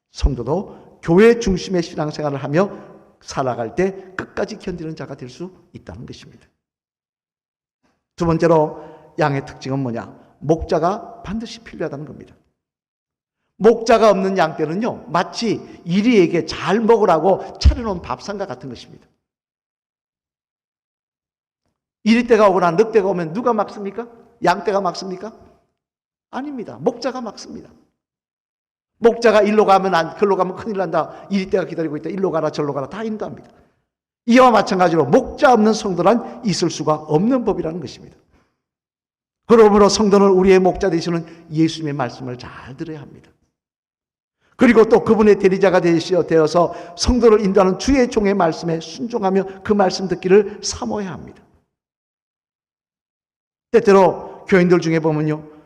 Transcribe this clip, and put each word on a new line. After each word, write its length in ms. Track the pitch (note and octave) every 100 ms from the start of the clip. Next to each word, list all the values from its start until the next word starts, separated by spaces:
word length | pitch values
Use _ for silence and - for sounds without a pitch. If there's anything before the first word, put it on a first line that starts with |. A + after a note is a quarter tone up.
| _
성도도 880 | - D3 B2 A#2 F3 G3 - - _
교회 380 | - F3 A3+ A#3
중심의 440 | G#3+ F3+ - F3+
신앙생활을 600 | E3+ - D3+ D#3 D3 C#3
하며 260 | C#3+ D#3 G3+ - - - _ _
살아갈 540 | - D3+ C3 A#2 A2+ -
때 380 | F#3+ F#3+ - -
끝까지 420 | - - - G#3+
견디는 380 | G3+ F3 D#3+ D#3
자가 200 | C3 C3+
될 140 | B2+
수 220 | - F3+ F3+ _
있다는 320 | A#2+ - F#2+ A2
것입니다. 420 | - - - _ _ _ _ _ _ _ _ _ _ _ _ _ _ _ _ _ -
두 100 | E3+
번째로 880 | D#3+ E3 D#3+ D3+ - - - - -
양의 260 | D3+ C3+ C3+
특징은 340 | - C3 C3+
뭐냐? 400 | B2+ A2+ G2 - _ -
목자가 840 | C#3 E3 - E3+ E3+ G#3+ - -
반드시 380 | - A3 A3+ -
필요하다는 440 | - D3+ D#3 C#3 D3
겁니다. 300 | - - _ _ _ _ _ _ _ _ _ _ _ _ -
목자가 520 | G3+ A3+ A3+ A3+ A3
없는 280 | F#3+ F#3+ F#3+
양 180 | D#3+ D#3
떼는요, 500 | D3+ F#3 A3+ - -
마치 520 | D#3+ F#3 - A3+ C#3+ - - F3
이리에게 600 | F#3+ A#3 A3 E3+ E3 D#3+
잘 320 | - D3 G#3+
먹으라고 800 | G#3+ A3+ G#3 D#3 F3+ F3+ - -
차려놓은 420 | - C#4 A3+ F3+
밥상과 460 | - B2+ - G3+ G3
같은 220 | B2 C3+
것입니다. 380 | A2+ - - _ _ _ _ _ _ _ _ _ _ _ _ _ _ _ _ _ _ _ _ _ _ _ _ _ _ _ _ _ _
이리 220 | G#3+ A#3 A#3+
떼가 240 | G#3+ G#3
오거나 220 | F#3 F3
늑대가 360 | E3 A3+ A3 F#3+
오면 240 | F3+ D#3+
누가 200 | F#3 A#3+
막습니까? 560 | G#3+ F#3+ A3 G3 A3+ A#3+ - _ -
양 200 | F3 F#3+
떼가 180 | G#3+ G3
막습니까? 560 | F3+ D#3+ F#3+ F3+ G#3+ - - _ _ _ _ _ _ _ _
아닙니다. 480 | B3 D4 C4 F#3 A#2
목자가 420 | F#3 B3 C4+ B3+
막습니다. 500 | A3+ - - - - _ _ _ _ _ _ _ _ _ _ _ _ -
목자가 440 | A3+ A3+ A#3 G#3+
"일로 240 | G3+ G#3+ F#3+
가면 280 | F#3+ F#3+
안, 220 | E3+ D#3+ -
글로 200 | G#3+ F#3
가면 200 | F#3 -
큰일 220 | A#3 F#3+
난다. 500 | F3 D#3 C#3+ - -
이리 200 | G3 F#3+
떼가 160 | F#3+ D#3
기다리고 320 | E3 D#3 D3
있다. 120 | D#3+
일로 220 | G3 F3+
가라, 180 | D#3 D3+
절로 240 | D#3 D3
가라." 160 | C#3 C3
다 140 | G3
인도합니다. 460 | A3+ G#3+ F#3 D#3+ - _ _ _ _ _ _ _ A#3
이와 240 | B3 B3+
마찬가지로 540 | G#3+ F#3+ F#3 F3+ E3 C#3
목자 480 | A#3+ - - C#4+
없는 200 | A#3 G#3+
성도란 720 | G#3+ G3+ F3 F3 A#3 - - A3
있을 240 | E3 E3+
수가 260 | - D3 D3+
없는 480 | D#3 D#3 A3 C4
법이라는 360 | G#3+ E3+ D#3 F3
것입니다. 380 | B2+ - - _ _ _ _ _ _ _ _ _ _ _ _ _ -
그러므로 420 | A#3 G#3+ G#3 G3
성도는 400 | G3 G#3 G3 G3
우리의 300 | F#3 F#3+ F#3+
목자 300 | F#3 F3+ G3
되시는 600 | E3+ E3+ E3+ E3 - -
예수님의 420 | D#3 D#3+ D#3+ D3+
말씀을 440 | C#3 B2 - C3 B2
잘 400 | - - - C3
들어야 240 | E3 D#3
합니다. 280 | - - _ _ _ _ _ _ _ _ _ _ _ _ _ -
그리고 300 | B3+ A3 A3
또 180 | A#3
그분의 360 | A#3 G#3+ G#3+ G3
대리자가 420 | G3 F3+ F#3+ F3+
되시-, 340 | E3+ D#3+ D#3 F3+ D#3
되어서 480 | D#3+ D3+ F3 E3 - - -
성도를 460 | - B3 A#3 G#3+
인도하는 380 | G3 G3+ F#3 F#3
주의 280 | - C#4 B3
종의 260 | G#3+ G3 G3
말씀에 440 | E3 E3 E3+ E3
순종하며 840 | - - A#3 A#3+ F#3+ F#3+ F#3+ -
그 100 | -
말씀 340 | G#3 F#3 F#3 F#3+
듣기를 560 | F3 F3+ G#3 G3 G3+
사모해야 480 | - - A#3+ G#3+ F#3+
합니다. 320 | B2 - - _ _ _ _ _ _ _ _ _ _ _ _ _ _ _ _ _ _ _ _ _ _ _
때때로 760 | A3+ - G3 F3 - - - -
교인들 340 | F#3+ F3+ F3
중에 200 | E3 D#3+
보면요, 500 | D#3+ D3+ D#3 D3+ D3+ -